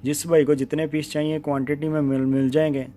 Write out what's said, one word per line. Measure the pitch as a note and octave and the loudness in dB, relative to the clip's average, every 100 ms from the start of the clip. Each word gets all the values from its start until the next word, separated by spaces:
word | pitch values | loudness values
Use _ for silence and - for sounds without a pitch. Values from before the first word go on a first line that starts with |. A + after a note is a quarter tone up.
जिस | B2+ D3 E3+ | -2 -4 4
भाई | E3 | 4
को | C#3 | 4
जितने | C#3+ C3 D3 D#3 | 2 0 -2 -2
पीस | D3+ D3 | -4 -4
चाहिए | D3+ D3+ D#3 | -4 -2 -4
क्वांटिटी | D3+ C#3 C3 C#3+ D#3 | -4 -4 -2 -2 -2
में | D#3 | 0
मिल, | C#3 C3+ | 0 0
मिल | C3 C3+ C3+ | 0 2 2
जाएंगे। | C#3+ D#3 C#3 B2+ | 2 0 -2 -6